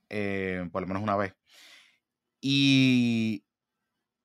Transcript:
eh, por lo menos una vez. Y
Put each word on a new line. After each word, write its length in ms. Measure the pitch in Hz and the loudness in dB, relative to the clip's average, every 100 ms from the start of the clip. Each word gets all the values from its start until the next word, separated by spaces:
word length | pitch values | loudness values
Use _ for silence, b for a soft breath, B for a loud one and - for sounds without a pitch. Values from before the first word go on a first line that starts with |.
| - | -12
eh, 580 | 104 101 98 95 92 87 | -6 -6 -4 -4 -6 -6
por 100 | 95 | -8
lo 60 | 90 | -6
menos 160 | 95 | -6
una 140 | 107 101 | -2 -2
vez. 180 | 98 - _ b b b b b _ _ _ _ | -4 -10 _ b b b b b _ _ _ _
Y 1040 | 135 139 139 135 131 127 120 117 110 107 _ _ _ _ _ _ _ _ | -2 2 4 4 4 4 2 0 -2 -6 _ _ _ _ _ _ _ _